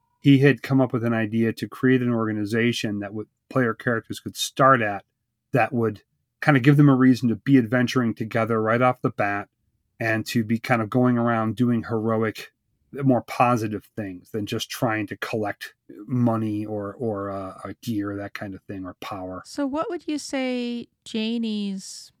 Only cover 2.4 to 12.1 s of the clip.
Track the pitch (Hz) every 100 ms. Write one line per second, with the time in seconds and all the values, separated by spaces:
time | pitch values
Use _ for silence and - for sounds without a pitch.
2.4 | 104 113 117 117 113 104 101 107 104 _
3.4 | - 135 120 110 - 117 - 104 - -
4.4 | - - 135 131 107 101 - _ _ _
5.4 | _ 131 110 123 113 104 _ _ _ -
6.4 | - 139 123 143 147 131 131 120 120 107
7.4 | - 139 113 127 120 131 117 104 113 117
8.4 | 113 113 110 117 127 123 120 - 104 101
9.4 | 101 _ _ _ _ - 113 113 107 120
10.4 | 107 113 - 123 110 127 123 120 117 117
11.4 | 110 104 120 120 101 113 110